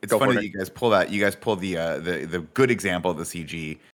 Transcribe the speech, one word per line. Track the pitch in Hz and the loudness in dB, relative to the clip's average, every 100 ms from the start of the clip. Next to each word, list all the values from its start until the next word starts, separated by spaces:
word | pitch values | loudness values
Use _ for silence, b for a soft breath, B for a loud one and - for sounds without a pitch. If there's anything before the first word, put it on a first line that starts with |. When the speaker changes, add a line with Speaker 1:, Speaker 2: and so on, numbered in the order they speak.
Speaker 1:
it's | 101 | 0
Speaker 2:
Go | 110 | 4
for | 131 | 4
Speaker 1:
funny | |
Speaker 2:
it, | 104 | 2
Speaker 1:
that | |
Speaker 2:
Nick. | 104 | 0
Speaker 1:
you | 101 | -6
guys | - | -8
pull | - 120 | 0 4
that. | 98 87 | 4 4
You | 101 | 2
guys | 101 - | 0 0
pull | 113 98 | -2 -2
the, | 95 85 | -2 -2
uh, | 82 73 | -2 -4
the, | 82 80 78 | -4 -4 -4
the | 87 | -6
good | 78 - 135 | -4 2 2
example | 107 98 90 90 | 2 0 0 0
of | 82 | -2
the | 82 | -6
C | 85 76 | -10 -10
G | 82 78 78 b | -10 -10 -12 b